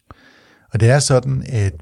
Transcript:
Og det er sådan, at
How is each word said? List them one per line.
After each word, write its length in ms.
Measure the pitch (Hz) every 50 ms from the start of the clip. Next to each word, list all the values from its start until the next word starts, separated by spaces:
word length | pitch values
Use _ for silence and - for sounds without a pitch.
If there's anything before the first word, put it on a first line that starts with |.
| _ - - _ _ _ _ _ _ _ _ _ _ _
Og 100 | - 110
det 100 | - 113
er 100 | 131 147
sådan, 440 | 139 - 139 127 - 135 135 131 -
at 260 | - 131 110 101 95 78 80